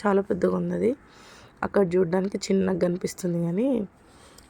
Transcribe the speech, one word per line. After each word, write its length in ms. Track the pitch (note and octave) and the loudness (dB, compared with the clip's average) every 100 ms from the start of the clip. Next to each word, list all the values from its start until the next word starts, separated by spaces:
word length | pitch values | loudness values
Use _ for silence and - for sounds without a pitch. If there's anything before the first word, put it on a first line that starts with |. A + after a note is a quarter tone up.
| G#3 | 2
చాలా 140 | G3 | 2
పెద్దగా 360 | G3 F#3+ F#3 F#3 | 0 0 0 0
ఉంది 180 | F3 | -2
అది. 200 | F3 G#3 C4+ - - - - - - | 0 0 -2 -10 -20 -20 -20 -18 -8
అక్కడ 320 | F#3+ G3+ F#3 | -2 2 2
చూడ్డానికి 420 | F3+ F3+ F#3+ F#3+ G3+ | 2 2 0 -2 -4
చిన్నగా 420 | - F#3+ F#3 F3+ | 0 0 2 0
కనిపిస్తుంది 680 | F3 F3+ F#3 - F3+ E3+ | 0 -2 -6 -4 -4 -2
కానీ 420 | E3+ F3+ C4 A#3+ G3 _ - - - - | -2 0 0 0 -4 _ -20 -20 -20 -20